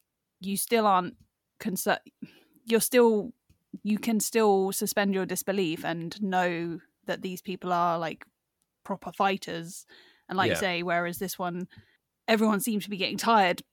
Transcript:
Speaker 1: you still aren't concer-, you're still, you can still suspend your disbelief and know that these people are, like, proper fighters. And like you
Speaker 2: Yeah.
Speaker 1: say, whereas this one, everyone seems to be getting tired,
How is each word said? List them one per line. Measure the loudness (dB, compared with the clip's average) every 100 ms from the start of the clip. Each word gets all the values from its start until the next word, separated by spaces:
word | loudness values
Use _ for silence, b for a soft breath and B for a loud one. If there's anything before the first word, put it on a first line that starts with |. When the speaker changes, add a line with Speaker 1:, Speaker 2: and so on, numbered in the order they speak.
| _ _ _ _
Speaker 1:
you | -6 -4
still | 0 2 4
aren't | 2 0 -6 _ _ _ -10
concer-, | -6 -4 -2 -2 -4 _ B B B _ 0
you're | 2
still, | 4 6 6 4 0 -10 _ _ _ -8
you | -2 -2
can | 0 0
still | 0 4 4 4 2
suspend | -2 -2 0 0
your | 0 -2
disbelief | -4 -2 0 0 -2
and | -4 -6 -8 -6
know | -2 0 0 0 -4 -6 -12 _ -8
that | -8
these | -8 -8
people | -8 -8 -2
are, | 0 2 0
like, | -4 -8 -16 _ _ _ _ _
proper | -12 -10 -8
fighters. | 0 0 0 -4 -10 -10 -14 -20 b b b -6
And | 0
like | 0
you |
Speaker 2:
Yeah. | 2
Speaker 1:
say, | 0 -2
whereas | -2 -2 -2 -4
this | -8 -6
one, | -6 -6 -10 b b b _ _ 0
everyone | 2 2 2
seems | 0 -2 -4
to |
be | -4
getting | -4 -2
tired, | 2 4 4 2 -6